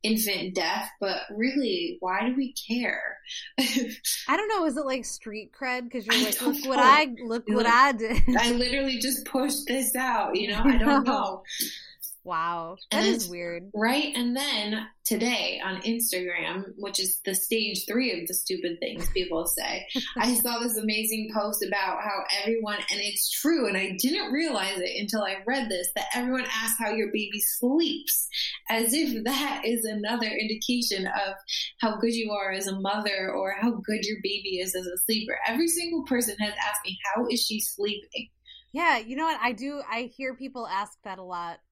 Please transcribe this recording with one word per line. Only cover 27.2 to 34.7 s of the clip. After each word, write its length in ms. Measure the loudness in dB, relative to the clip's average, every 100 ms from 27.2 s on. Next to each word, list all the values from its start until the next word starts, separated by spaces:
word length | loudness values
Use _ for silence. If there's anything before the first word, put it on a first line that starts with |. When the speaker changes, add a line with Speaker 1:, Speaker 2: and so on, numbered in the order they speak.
| -4 -2
Speaker 1:
sleeps, 880 | -2 0 2 4 2 0 -2 -2 -2 -4 -6 -6 -2
as 240 | 0 2
if 300 | 2 2 0
that 380 | 0 0 0 -2
is 220 | 0 0 0
another 420 | -2 -2 0 0
indication 800 | -2 -2 -2 0 0 2 0 0
of 260 | 0 -2 -4 -6 -6 -6 -2
how 160 | -2 2
good 180 | 0
you 200 | 0 -2
are 180 | -2 -2
as 160 | -2 -4
a 100 | -2
mother 540 | 0 0 0 -2 -2
or 200 | -2 -2 0
how 140 | 0
good 320 | 0 -2 -2
your 140 | -2 -4
baby 380 | -4 -4 -4 -4
is 140 | -4